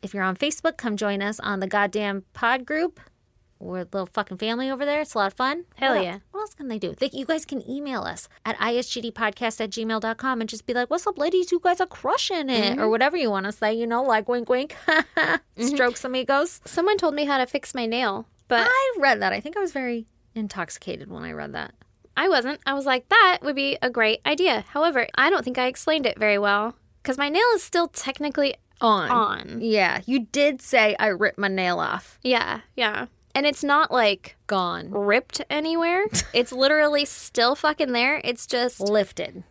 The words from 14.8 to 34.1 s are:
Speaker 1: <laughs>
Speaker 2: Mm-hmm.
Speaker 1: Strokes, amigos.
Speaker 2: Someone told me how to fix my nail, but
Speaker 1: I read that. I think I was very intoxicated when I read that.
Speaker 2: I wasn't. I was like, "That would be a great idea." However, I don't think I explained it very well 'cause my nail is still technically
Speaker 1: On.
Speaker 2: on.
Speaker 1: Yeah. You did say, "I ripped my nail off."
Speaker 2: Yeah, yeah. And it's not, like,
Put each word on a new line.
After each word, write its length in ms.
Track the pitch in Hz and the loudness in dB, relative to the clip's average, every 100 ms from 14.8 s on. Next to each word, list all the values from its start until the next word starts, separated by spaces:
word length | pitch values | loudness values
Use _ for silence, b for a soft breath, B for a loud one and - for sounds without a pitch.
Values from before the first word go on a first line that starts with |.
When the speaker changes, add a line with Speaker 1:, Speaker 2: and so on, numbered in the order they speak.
Speaker 1:
<laughs> 60 | - | 2
Speaker 2:
Mm-hmm. 800 | 320 - - - - _ - 240 | 2 2 -2 0 0 _ -4 -2
Speaker 1:
Strokes, 360 | 285 247 240 | 2 0 0
amigos. 560 | 262 254 254 277 339 - | -4 -4 0 2 2 -4
Speaker 2:
Someone 320 | - - 359 415 | -4 0 2 2
told 180 | 339 | 2
me 120 | 294 294 | 0 0
how 100 | 277 | 2
to 80 | 254 | 0
fix 280 | 277 - | -2 -4
my 100 | 262 226 | -4 -2
nail, 400 | 233 240 196 226 _ _ | 0 -2 -2 -10 _ _
but 180 | 240 226 | 2 4
Speaker 1:
I 260 | 508 539 453 | 4 2 2
read 220 | 277 220 | 4 4
that. 120 | 190 | 2
I 40 | 196 | -2
think 160 | 285 381 | -6 -4
I 40 | |
was 100 | 381 | -4
very 340 | 285 254 233 226 _ _ | -4 -4 -6 -8 _ _
intoxicated 760 | 226 214 202 170 - - - - | -8 -8 -6 -8 -8 -10 -10 -10
when 120 | 165 | -12
I 100 | 156 | -10
read 200 | 156 147 | -10 -10
that. 220 | 143 151 - _ _ _ - | -8 -10 -14 _ _ _ -2
Speaker 2:
I 120 | 339 | 2
wasn't. 300 | 302 240 294 - | 2 0 -6 -4
I 60 | |
was 100 | 277 269 | -4 0
like, 220 | 254 - | -2 4
"That 280 | 440 392 359 | 6 8 6
would 120 | 277 | -2
be 240 | 277 277 277 | -2 -2 -2
a 100 | 247 | -2
great 300 | 240 220 220 - | 2 2 2 0
idea." 380 | 294 359 226 - | 2 2 2 -2
However, 360 | 285 330 277 - | 0 2 2 0
I 160 | - 277 | 2 2
don't 140 | 370 | 2
think 140 | 254 254 | 0 -2
I 80 | 254 | -2
explained 400 | 262 - 311 247 | 0 0 2 0
it 120 | - | 0
very 200 | 214 202 | 2 2
well 360 | 202 202 220 - _ _ | 2 2 0 -8 _ _
'cause 120 | - 262 | -6 -2
my 100 | 285 | 0
nail 180 | 330 480 | 4 4
is 80 | 440 | 4
still 240 | - 349 339 | 2 0 0
technically 680 | - - 277 294 285 277 - _ _ | -4 -8 -4 -4 0 -2 -2 _ _
Speaker 1:
On. 280 | 233 202 156 | 2 2 2
Speaker 2:
on. 500 | 247 214 196 - 233 | 2 2 -2 -6 -6
Speaker 1:
Yeah. 400 | 226 214 180 - 196 | 0 2 2 0 -2
You 140 | 262 | -2
did 400 | 226 277 285 262 | -2 2 2 2
say, 340 | - 247 214 208 | 0 4 4 4
"I 80 | 214 | 0
ripped 300 | 180 208 - | 2 0 0
my 100 | 196 | -2
nail 300 | 190 180 175 | 0 0 0
off." 400 | 160 190 - - | -2 -4 -8 -8
Speaker 2:
Yeah, 380 | 254 240 208 226 - | 0 0 0 -6 -10
yeah. 320 | - 226 208 247 _ _ | -2 -2 -2 -10 _ _
And 120 | 277 294 | 0 0
it's 180 | 285 | 0
not, 260 | 285 285 320 | 2 2 4
like, 460 | 254 214 | 4 4